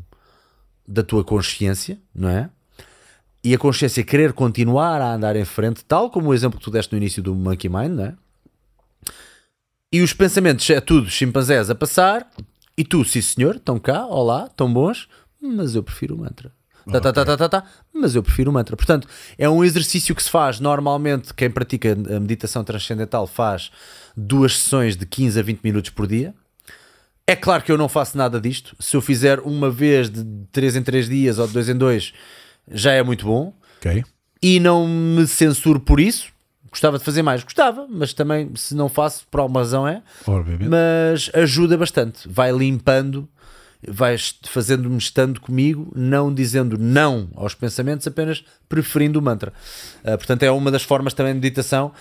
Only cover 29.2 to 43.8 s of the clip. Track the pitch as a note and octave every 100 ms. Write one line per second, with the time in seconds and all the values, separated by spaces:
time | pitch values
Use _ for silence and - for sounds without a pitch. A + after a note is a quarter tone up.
29.2 | C#3 C#3 D3 D3 C#3 A#2+ D3 C#3 A#2 A2
30.2 | A2 G#2 G2 - C3+ B2+ B2 C3 A#2 C3+
31.2 | C3+ A2 A#2 A2+ A#2 B2+ C3 A2+ - -
32.2 | - - - _ - G#2 C3 C3+ B2 A#2
33.2 | G2+ A2+ E3+ - _ - F2 F#2+ B2+ _
34.2 | _ _ F3+ F3+ F3 F3 E3 E3 E3 E3
35.2 | D#3 - D#3+ C#3 D#3+ C#3+ - C#3+ F#3 -
36.2 | - _ _ _ A#2+ - D3+ C#3 - D3+
37.2 | D#3 B2+ A#2+ - C4+ A#3 C#4 G3+ C#3+ -
38.2 | D3 D3+ C#3+ A#2+ - D3 C#3+ - D3+ -
39.2 | - C#3+ C3+ B2+ A#2+ C3 C#3 F#3+ - -
40.2 | - G2 E2+ F2 G#2+ E3 E3 E3 D#3+ D#3+
41.2 | - D#3+ E3 C3+ E3+ E3 E3+ - A#2 -
42.2 | F2+ F2+ B2+ B2+ C3+ C3 C#3+ C3 C#3 C3+
43.2 | C#3+ _ - - _ _